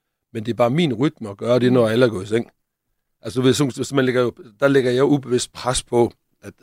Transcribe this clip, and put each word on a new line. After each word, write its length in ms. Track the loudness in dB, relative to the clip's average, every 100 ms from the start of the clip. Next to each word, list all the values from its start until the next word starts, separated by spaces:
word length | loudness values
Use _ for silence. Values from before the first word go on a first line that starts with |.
| _ _ _
Men 120 | -12 -6
det 60 |
er 40 | -2
bare 140 | 0
min 240 | 0 -2
rytme 360 | 0 -4 -4 -14
at 80 | -8
gøre 220 | 0 2
det, 140 | 4
når 140 | 4 2
alle 180 | 4 2
er 40 |
gået 140 | 0 -4
i 20 |
seng. 200 | -4 -4 _ _ _ _ _ _ _ -10
Altså, 140 | -2
du 60 | 2
ved, 80 |
så, 300 | 2 0 -4
så 120 | -4 0
man 100 | 0
lægger 160 | 0
jo, 120 | -2 -4 -16 -2
der 80 | 2
lægger 240 | 2 2
jeg 80 | 2
jo 60 | 2
ubevidst 460 | 0 0 -4 -4
pres 300 | -10 -6 -6
på, 280 | -2 0 0 -2 _ _
at, 120 | -20 -20